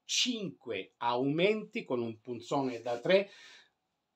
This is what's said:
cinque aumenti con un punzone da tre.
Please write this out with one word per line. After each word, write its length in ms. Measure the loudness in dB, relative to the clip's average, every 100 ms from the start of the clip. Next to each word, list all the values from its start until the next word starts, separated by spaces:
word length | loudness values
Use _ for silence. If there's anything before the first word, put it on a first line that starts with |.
| -4
cinque 880 | 0 0 -2 -6 -8 -8 -6 -8 -4
aumenti 840 | 0 2 2 4 4 2 -2 -8
con 180 | -4 -2
un 200 | -2 -6
punzone 580 | -10 -10 -4 -2 0 -4
da 180 | -4 -2
tre. 300 | 4 4 4 -6 -20 -20 -20 _ _ _ _